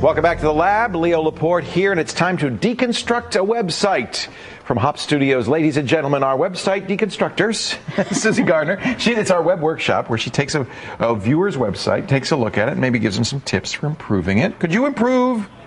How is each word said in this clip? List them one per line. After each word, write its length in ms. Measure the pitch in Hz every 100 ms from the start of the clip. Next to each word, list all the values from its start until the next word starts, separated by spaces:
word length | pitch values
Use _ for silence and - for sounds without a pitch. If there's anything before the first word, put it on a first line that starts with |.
| 151
Welcome 140 | 156
back 160 | 165 165
to 60 | 160
the 60 |
lab. 420 | 151 180 208 233 170
Leo 260 | 170 170
Laporte 420 | 156 - 156 175 131
here, 260 | 170 196
and 80 | 185
it's 140 | 151 -
time 200 | 175 175
to 120 | 143
deconstruct 840 | 107 214 247 247 233 - 240 240 -
a 100 | 196
website. 800 | 233 190 151 202 175 110 - - - - -
From 140 | - 120
Hop 200 | 131 -
Studios, 500 | - 147 135 131 113
ladies 300 | 156 156 139
and 100 | 139
gentlemen, 360 | 160 139 143
our 120 | 135 135
website 520 | 180 180 - 196 196
deconstructors, 920 | 196 214 - 170 - 208 220 - - - - -
<laughs> 80 | 202
Susie 220 | 220 208
Gardner. 380 | 170 160 151 190 247 233
She, 160 | 214
it's 160 | 233 196
our 140 | 175
web 180 | 165 185
workshop 480 | 156 160 - 101 117
where 80 | 117
she 140 | -
takes 240 | - 143 156
a, 100 | 120 - - -
a 160 | 117 113
viewer's 420 | 98 151 202 143
website, 500 | 110 92 - 98 -
takes 240 | 135 131
a 40 | 151
look 220 | 110 104
at 120 | 113
it, 20 |
and 100 | 127
maybe 160 | 127 120
gives 160 | 107 101
them 60 |
some 160 | 117 139
tips 300 | - 95 -
for 140 | - 147
improving 540 | 151 - 101 87 98
it. 180 | 180 -
Could 160 | 170
you 140 | 190 285
improve 600 | 262 240 254 247 240 202 -